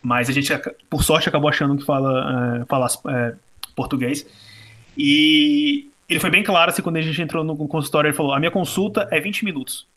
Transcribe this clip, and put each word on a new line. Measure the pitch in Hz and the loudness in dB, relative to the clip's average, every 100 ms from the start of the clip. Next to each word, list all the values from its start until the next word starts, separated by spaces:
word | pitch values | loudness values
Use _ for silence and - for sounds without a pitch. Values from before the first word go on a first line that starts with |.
mas | 120 120 123 | -2 -2 0
a | |
gente, | 139 139 | -2 -2
aca-, | 139 - - - | -4 -8 -14 -6
por | 147 | 0
sorte, | - 156 170 | 2 2 2
acabou | 147 147 | 2 2
achando | - 143 139 | 2 0 0
que | |
fala, | 139 139 135 131 135 127 123 120 | 0 0 0 0 0 -2 -2 -2
é, | 123 | -2
falasse, | 135 123 - - | 0 0 -2 -4
é, | 127 120 - _ _ - | -2 -2 -6 _ _ -12
português. | - 160 139 127 143 - - - - - - - - | -8 -4 -2 -2 -4 -8 -20 -20 -20 -20 -20 -12 -2
E | - 151 151 - 147 147 147 143 - _ - | 2 4 6 4 4 2 2 -2 -6 _ -6
ele | 165 | -2
foi | 185 | 2
bem | 180 | 2
claro, | 214 175 175 | 4 4 4
assim, | 170 | 2
quando | 175 160 | -2 -2
a | |
gente | 160 151 | -2 -4
entrou | 160 165 | -4 -4
no | 156 151 147 | -4 -4 -4
consultório, | 160 143 151 151 | -4 0 2 2
ele | 143 | 2
falou: | 143 | 0
"A | 139 | 2
minha | 165 | 0
consulta | 190 175 - 202 208 202 | 0 -2 -2 0 -2 0
é | 160 | 0
vinte | 196 202 | -2 -4
minutos. | 208 147 127 - - | -6 -6 -8 -12 -16